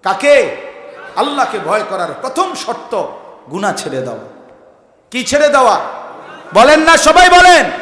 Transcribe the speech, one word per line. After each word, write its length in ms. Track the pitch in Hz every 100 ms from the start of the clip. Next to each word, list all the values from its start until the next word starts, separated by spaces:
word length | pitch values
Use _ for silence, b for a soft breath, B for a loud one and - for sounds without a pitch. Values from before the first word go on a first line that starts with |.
কাকে? 520 | 190 190 285 285 202 - - - - - - -
আল্লাহকে 440 | 277 285 247 208
ভয় 240 | 156 214 208
করার 180 | 185 165 139
প্রথম 340 | 262 285 381 -
শর্ত 480 | - 233 - 208 151 - - - -
গুনাহ 240 | 170 202
ছেড়ে 280 | 160 151 135
দেওয়া। 180 | 127 110 - - - _ _ _ _ _ _
কি 120 | 247
ছেড়ে 240 | 240 285 294
দেওয়া? 320 | 277 247 208 - - - - - - -
বলেন 260 | 190 254 311
না, 180 | 311 320
সবাই 320 | 311 330 359
বলেন। 420 | 359 359 339 190 -